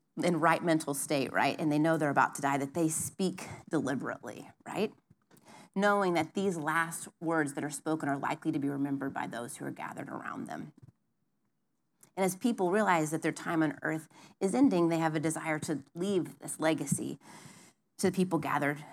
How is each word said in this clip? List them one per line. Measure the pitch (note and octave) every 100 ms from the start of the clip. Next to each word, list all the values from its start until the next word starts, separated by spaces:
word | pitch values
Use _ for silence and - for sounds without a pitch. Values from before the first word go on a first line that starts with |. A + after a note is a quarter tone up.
| _ -
in | F3 E3
right | D#3+ E3
mental | E3+ D#3+ -
state, | C#3+ - D3 C3
right, | F#2 C3 -
and | D#3
they | D3
know | D#3+ D#3+
they're | D3+
about | C3+ -
to | -
die, | C#3 C#3
that | C#3
they | F3 D#3+
speak | - - - F#3 - - - -
deliberately, | D#3+ C3 C3+ A#2 - A#2 - - - -
right? | - G#3 - _ _ _ - - - -
Knowing | F#3+ G3+ G3+ F#3+
that | E3+ D#3+
these | - G3 E3
last | D3+ D#3+ E3 D#3+ - -
words | D#3 E3 C#3+
that | C#3
are | D#3+
spoken | D3+ - D#3 C#3
are | C#3
likely | C3 C#3+ D#3+
to | D#3
be | C#3
remembered | C#3 C#3+ C#3 C#3
by | - -
those | A#2 A#2+ -
who | -
are |
gathered | - - - -
around | - - - -
them. | D#2 D3+ - - _ _ _ _ _ _ _ _ _ _ _ _ -
And |
as | F#3+ F#3
people | B3 A3 F#3
realize | G#3 G3+ E3+ D#3
that | D#3
their | D#3+
time | D3+ - E3
on | D#3 -
earth | D#3 D#3+ D#3 - - -
is | F#3+
ending, | A#3+ C4+ F3+ E3+
they | E3
have | D#3+
a | D#3
desire | D#3+ D#3 D#3+ D#3
to | - C#3+ -
leave | E3+ F#3+ F#3+ D3 -
this | - -
legacy | D#3+ D3+ C#3 - C3+ C#3 - - - - - _ _ -
to | F#3+
the | F#3
people | F3+ E3
gathered | C#3 D3 C#3+ D3+ -